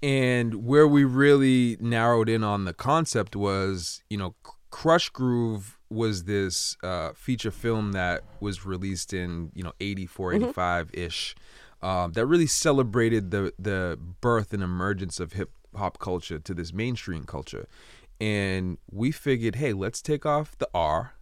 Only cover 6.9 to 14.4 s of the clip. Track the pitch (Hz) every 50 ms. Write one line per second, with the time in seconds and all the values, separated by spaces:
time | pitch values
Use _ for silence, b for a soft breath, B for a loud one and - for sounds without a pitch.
6.9 | 92 87 80 80 - - - - 127 117 - 113 - - - 117 113 110 107 104
7.9 | 98 95 90 87 87 - - - - - 101 104 98 87 92 95 95 90 92 98
8.9 | 95 87 - - - 92 90 90 87 85 85 78 - - 90 85 - - 95 101
9.9 | 101 95 95 87 - - 98 90 87 208 220 240 - - 90 90 87 87 85 82
10.9 | - - 87 82 - - - - - B B B B B B B B B - 92
11.9 | 92 90 90 85 80 - 117 135 165 175 165 139 - - - 160 147 135 131 117
12.9 | 101 120 117 117 117 113 101 92 104 101 98 92 - - 90 104 101 95 92 90
13.9 | 82 57 71 85 92 - - 123 117 113